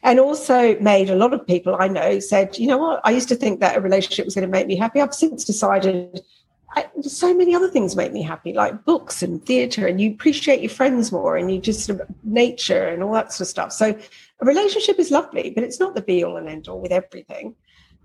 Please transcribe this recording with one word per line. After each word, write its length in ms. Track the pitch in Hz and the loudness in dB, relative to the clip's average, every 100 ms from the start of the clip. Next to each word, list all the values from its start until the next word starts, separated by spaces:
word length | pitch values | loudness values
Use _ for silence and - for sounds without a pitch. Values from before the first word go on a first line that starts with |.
And 180 | 247 247 | 4 6
also 580 | 269 294 - 254 240 214 | 4 2 2 4 4 4
made 300 | 208 196 196 | 4 4 4
a 60 | 190 | 2
lot 180 | 240 | 2
of 120 | 277 - | 0 0
people 300 | 180 180 185 | 0 0 0
I 100 | 190 | 0
know 300 | 185 185 202 | 0 0 0
said, 400 | 196 196 196 - | 0 0 0 0
"You 80 | 233 | 0
know 120 | 262 | 2
what? 220 | 320 285 | 0 0
I 60 | - | 2
used 180 | 247 247 | 2 0
to 60 | |
think 260 | 240 240 196 | 0 0 0
that 160 | - - | 0 0
a 40 | |
relationship 440 | 190 196 190 - | 2 2 0 -4
was 100 | 202 | -4
gonna 120 | 196 185 | -4 -2
make 200 | 190 - | -2 0
me 100 | 185 | -2
happy. 240 | 226 277 | 0 0
I've 140 | 277 | 0
since 300 | - 320 - | 0 -2 0
decided 760 | - 208 202 196 190 185 180 180 - _ _ _ _ | -4 -2 0 2 2 0 -4 -12 -16 _ _ _ _
I, 120 | - - - | -8 -6 -8
so 320 | 285 - 359 | -10 -2 2
many 200 | 359 359 | 4 4
other 140 | 349 370 | 4 2
things 280 | 285 190 190 | 2 0 -2
make 180 | 160 | -4
me 80 | 202 | -4
happy, 320 | 156 160 170 | -8 -8 -6
like 320 | - 208 208 - | -2 -2 0 0
books 360 | 330 - - | 0 -2 -6
and 220 | 180 170 | -6 -6
theatre, 420 | - 254 247 233 185 | -2 0 0 -2 -2
and 140 | 185 | 0
you 100 | 214 | 0
appreciate 520 | 214 - - - 269 | 0 0 0 2 2
your 80 | 220 | 0
friends 420 | - 269 247 226 | 0 2 2 0
more, 240 | 185 180 160 | -2 -2 -2
and 160 | 180 | -2
you 60 | 185 | -2
just 260 | 202 214 | -2 -4
sort 160 | - 190 | -4 -6
of 60 | 190 - | -8 -12
nature 600 | 220 226 240 240 - 185 | -2 2 2 0 -2 0
and 180 | 185 170 | 0 -2
all 100 | 196 | -2
that 180 | 220 220 | -2 -4
sort 80 | - | -6
of 60 | 180 | -8
stuff." 240 | - 170 | -6 -8
So 220 | - 220 214 - - _ _ | -2 -2 -2 -10 -20 _ _
a 60 | 247 | 2
relationship 520 | 311 415 415 415 381 | 2 0 0 0 0
is 120 | 330 | 2
lovely, 400 | 277 - - - | 0 0 -6 -6
but 140 | 220 | -4
it's 140 | 240 - | -6 -2
not 160 | 370 | -4
the 60 | 220 | -2
be 240 | 196 180 | -2 0
all 140 | 170 170 | 0 -4
and 100 | 160 | -10
end 200 | 156 170 | -12 -12
all 120 | 185 | -12
with 100 | 185 | -2
everything. 640 | 180 185 180 - - 214 - _ _ _ _ | -2 -2 -10 -18 -16 -16 -18 _ _ _ _